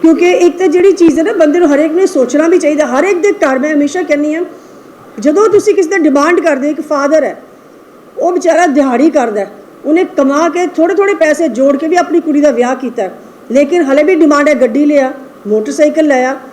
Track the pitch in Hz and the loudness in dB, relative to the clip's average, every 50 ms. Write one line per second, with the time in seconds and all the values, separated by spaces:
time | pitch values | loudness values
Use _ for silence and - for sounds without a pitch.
0 | - 320 330 - 339 349 359 - 349 339 277 - 370 370 294 359 359 392 349 - | 4 2 2 4 2 2 2 2 2 0 0 0 -2 0 2 2 2 2 4 4
1 | 349 330 269 302 320 403 466 370 320 302 294 349 349 302 285 277 311 320 311 359 | 2 2 2 2 -2 -2 0 0 0 2 2 2 2 2 2 0 0 0 0 0
2 | 392 370 - 285 254 240 - 294 311 339 359 339 - 294 311 285 240 240 240 269 | 0 0 0 0 -2 0 0 0 2 2 2 2 2 0 0 0 -2 -2 0 -2
3 | 330 381 403 349 311 403 381 - 339 277 262 262 262 302 311 294 285 285 - 359 | 0 0 -2 0 0 -2 0 0 -2 -2 0 -2 -2 -2 0 0 -2 -2 -2 -4
4 | 359 294 294 285 294 302 311 330 359 359 - - - - - - - - - - | -2 -2 -2 -2 -2 -4 -4 -4 -6 -8 -12 -20 -20 -20 -20 -20 -20 -20 -20 -20
5 | - - - - 208 285 294 370 427 427 359 415 - 427 381 370 359 311 392 392 | -20 -20 -16 -4 -2 0 2 2 2 2 2 2 2 2 0 0 0 0 0 0
6 | 302 302 269 285 285 320 359 330 302 330 294 262 254 294 302 - 302 - 302 285 | 0 2 2 2 2 2 0 0 0 0 -2 0 -2 -4 -4 -6 -6 -4 -4 -2
7 | 285 285 311 311 277 208 160 - - - - - - - - - - - - - | 0 0 0 0 0 -2 -6 -10 -18 -20 -20 -20 -20 -20 -20 -20 -20 -20 -20 -20
8 | - - - 381 - 339 359 349 - 339 320 311 359 339 262 294 277 269 247 233 | -20 -20 -8 -4 -4 -2 -2 0 0 0 2 2 2 2 2 0 0 0 0 2
9 | 285 330 254 302 247 226 208 208 196 190 - - - - - - - 262 311 349 | 0 2 2 0 -2 0 -4 -6 -6 -8 -10 -20 -20 -20 -20 -12 -4 -2 0 0
10 | 370 - - - 285 269 277 294 330 339 294 349 359 311 - - 320 349 392 330 | 0 -2 -2 -2 0 0 0 0 -2 -2 -2 -2 -4 -4 -2 -2 0 0 0 0
11 | 392 392 403 - 330 302 302 294 339 320 214 214 269 277 277 269 320 320 349 359 | 0 0 0 0 0 0 0 0 -2 -4 0 0 0 0 0 0 -2 -2 0 0
12 | 339 - 302 339 - 311 285 294 285 302 254 226 240 240 262 254 269 247 - - | 0 0 -2 -2 -2 0 -2 2 2 2 2 0 -2 -2 -2 -6 -6 -10 -6 -6
13 | 196 185 - - - - - - - - 226 269 285 277 339 349 320 269 269 285 | -8 -8 -8 -14 -20 -20 -20 -20 -12 -2 0 0 2 2 0 -2 0 0 0 0
14 | 294 302 370 311 320 294 294 285 294 302 294 240 254 240 220 277 294 294 302 285 | 2 2 2 2 4 2 4 2 2 0 2 0 0 0 0 0 0 2 2 2
15 | 269 262 285 - - - - - - 202 214 214 214 254 269 302 302 302 294 320 | 0 0 -4 -10 -18 -20 -20 -16 -6 -4 -2 -2 -2 -4 -2 0 0 0 2 0
16 | 311 302 277 254 254 254 269 269 - - | 0 2 2 0 0 -2 -4 -6 -12 -20